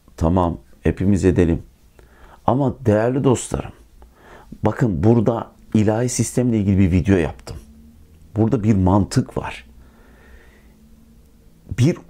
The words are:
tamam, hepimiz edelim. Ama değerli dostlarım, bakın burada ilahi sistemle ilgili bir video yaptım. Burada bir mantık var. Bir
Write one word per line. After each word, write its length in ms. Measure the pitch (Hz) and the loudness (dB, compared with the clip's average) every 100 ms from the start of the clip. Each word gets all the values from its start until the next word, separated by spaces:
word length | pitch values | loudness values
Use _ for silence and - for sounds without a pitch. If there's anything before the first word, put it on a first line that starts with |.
| _ - | _ -4
tamam, 420 | 82 92 87 67 - - | -2 0 0 -4 -12 -6
hepimiz 420 | 98 - 95 98 | -4 -2 0 2
edelim. 380 | 92 98 85 80 - _ _ _ - _ - - - | 2 2 2 0 -6 _ _ _ -20 _ -20 -6 -2
Ama 280 | 127 135 - 110 | 0 -2 -2 0
değerli 380 | 104 117 135 | 0 0 0
dostlarım, 480 | 135 117 - - - - _ - - _ - - - - | 0 0 -2 -10 -10 -16 _ -20 -20 _ -20 -20 -20 -6
bakın 420 | 104 - 120 80 | -4 -2 -2 2
burada 460 | 104 120 107 117 - - - | 2 2 2 -2 -6 -16 -4
ilahi 340 | 110 104 110 123 | 0 0 0 -2
sistemle 500 | - 113 - 123 110 | -4 -4 -2 0 0
ilgili 200 | 98 95 | 2 2
bir 120 | 92 | 2
video 260 | 90 78 95 | 2 2 2
yaptım. 400 | 76 - - - - - - - - - - - | 0 -6 -16 -18 -18 -20 -20 -20 -20 -20 -10 -2
Burada 280 | 110 127 | 0 0
bir 100 | 107 | 2
mantık 640 | 98 90 101 95 - - - | 2 4 2 2 -2 -4 -6
var. 280 | - - - - - - - - - - - - - _ - - - - _ _ _ _ - - | -10 -12 -20 -20 -20 -20 -20 -20 -20 -20 -20 -20 -20 _ -20 -20 -20 -20 _ _ _ _ -10 0
Bir 180 | 135 170 - | 0 0 -2